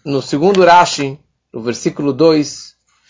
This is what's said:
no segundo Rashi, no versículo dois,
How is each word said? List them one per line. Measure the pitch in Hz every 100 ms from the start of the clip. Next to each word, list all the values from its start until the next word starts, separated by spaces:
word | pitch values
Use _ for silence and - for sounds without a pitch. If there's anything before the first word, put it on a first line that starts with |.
no | - 139
segundo | - 143 180 190
Rashi, | 175 170 - - 139 139 _ _ _
no | 120
versículo | 117 117 175 147 143
dois, | 131 165 156 143 - - _ _ _